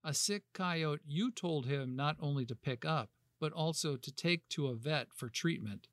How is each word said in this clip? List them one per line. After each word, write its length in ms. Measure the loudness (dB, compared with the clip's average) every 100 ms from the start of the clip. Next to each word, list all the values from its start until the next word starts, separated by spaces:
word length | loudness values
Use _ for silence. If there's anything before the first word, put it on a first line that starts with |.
A 100 | 0
sick 380 | 0 2 0 -4
coyote 500 | -2 0 2 2 0 -2
you 240 | 0 0
told 380 | 0 0 2 2
him 280 | 0 0 0
not 220 | 0 0
only 280 | 0 0 0
to 80 | -4
pick 280 | -2 -2
up, 280 | 0 0 -2 _ _ _
but 160 | -4
also 420 | 0 0 0 -2 -2
to 160 | -6
take 380 | -4 2 2 _
to 180 | -2 -2
a 80 | -2
vet 380 | -2 -2 -2
for 160 | -8 -8
treatment. 580 | 0 0 0 -4 -8 -12